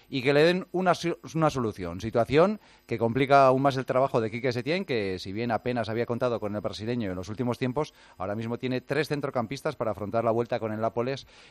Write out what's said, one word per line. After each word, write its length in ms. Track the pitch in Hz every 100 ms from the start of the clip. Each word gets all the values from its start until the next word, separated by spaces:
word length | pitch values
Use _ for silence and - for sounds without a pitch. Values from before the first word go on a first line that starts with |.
| -
y 100 | 135
que 140 | 127
le 80 | 143
den 240 | 165 180 -
una 220 | 175 185
su-, 220 | 160 170 - 131
una 140 | 160 156
solución. 540 | 135 113 98 85 90
Situación 580 | 110 117 113 139 190 214 _ -
que 140 | - 117
complica 480 | 113 120 135 139 135
aún 160 | 131
más 160 | 139 131
el 80 | 127
trabajo 340 | 127 135 127
de 100 | 110
Quique 220 | 117 127
Setién, 320 | 120 120 180
que 340 | 190 117 98 92
si 140 | 98
bien 180 | 101 120
apenas 380 | 110 123 123 107
había 160 | 110
contado 340 | 117 117 127 110
con 160 | 104
el 60 | 104
brasileño 480 | 98 95 107 123 101
en 80 | 90
los 140 | 92
últimos 260 | 107 123 113
tiempos, 380 | 127 127 151 - - -
ahora 160 | 95
mismo 240 | 107 113 120
tiene 240 | 127 127
tres 260 | - 139 143
centrocampistas 680 | 147 135 127 113 139 156
para 180 | - 110
afrontar 300 | 98 101 113
la 100 | 113
vuelta 280 | 113 120 120
con 100 | 110
el 120 | 107
Nápoles 440 | 113 117 120 135 - - -